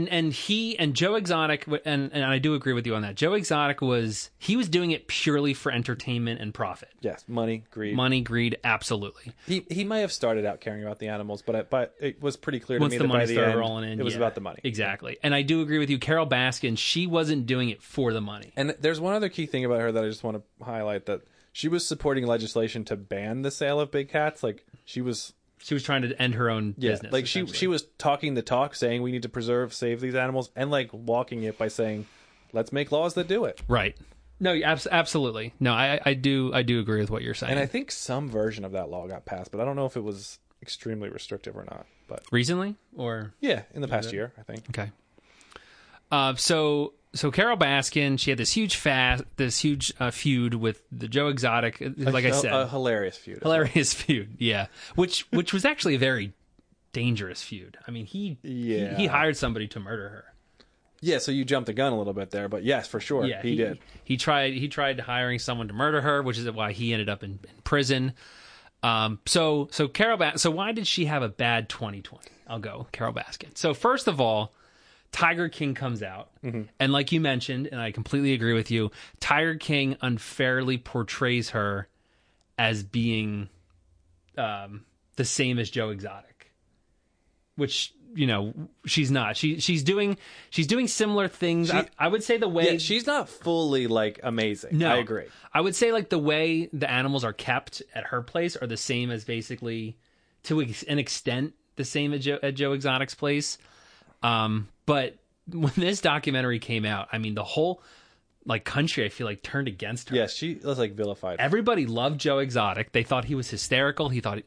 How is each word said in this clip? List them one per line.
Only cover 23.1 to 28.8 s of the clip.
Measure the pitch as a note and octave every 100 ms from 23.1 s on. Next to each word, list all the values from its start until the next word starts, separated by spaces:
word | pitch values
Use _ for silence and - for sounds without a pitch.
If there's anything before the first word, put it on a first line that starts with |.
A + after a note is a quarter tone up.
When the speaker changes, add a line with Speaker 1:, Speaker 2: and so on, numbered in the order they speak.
| G2 G#2+ B2
Speaker 2:
the | C#3
sale | - C#3+ D3
of | C#3+
big | C#3+ C#3
cats. | D#3 D3+ D3+
Like, | A#2 G2+ _ -
she | - B2+
was | B2 A2 - - _ _
Speaker 1:
She | -
was | C#3+
trying | C3 C#3
to | A#2+ -
end | B2+ A#2
her | A#2+
own | A2 G#2 G#2
Speaker 2:
Yeah, | B2
Speaker 1:
business, | G#2 G#2+
Speaker 2:
like, | C3 B2+
she, | F#3+
Speaker 1:
essentially. | F3+ -
Speaker 2:
she | F#3
was | E3 - -
talking | C#3+ C#3 D3+
the | B2+
talk, | A2 B2+ C#3+
saying, | -